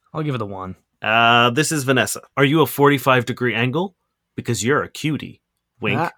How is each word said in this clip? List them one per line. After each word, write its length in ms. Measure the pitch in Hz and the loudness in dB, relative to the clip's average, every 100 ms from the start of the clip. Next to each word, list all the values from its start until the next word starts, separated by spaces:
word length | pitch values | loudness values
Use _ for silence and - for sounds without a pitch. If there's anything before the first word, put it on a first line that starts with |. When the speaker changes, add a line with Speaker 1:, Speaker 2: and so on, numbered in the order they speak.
| _ | _
Speaker 1:
I'll 80 | 156 | -8
give 120 | 151 | -6
it 60 | 127 | -4
a 40 | 104 | -6
one. 300 | 95 92 92 _ _ | -8 -12 -14 _ _
Speaker 2:
Uh, 480 | 107 113 117 120 120 | -2 2 4 4 4
this 220 | 120 151 | 2 -2
is 120 | 156 | -2
Vanessa. 360 | 127 131 101 - - - | 0 0 0 -6 -8 0
"Are 80 | |
you 160 | 139 160 | 2 4
a 40 | 143 | 0
forty-five 580 | - 143 139 135 127 123 | 4 2 4 2 2 0
degree 280 | 120 123 | -4 -2
angle? 400 | 110 123 147 196 _ _ _ _ - | 0 -2 -2 -6 _ _ _ _ -10
Because 260 | 120 110 | -6 -2
you're 180 | 107 139 | 0 0
a 60 | 87 | -2
cutie. 520 | - 156 135 - - _ _ _ _ | -6 -4 -4 -8 -18 _ _ _ _
Wink. 180 | 107 120 | -2 0
Speaker 1:
Ah. 120 | 170 | -2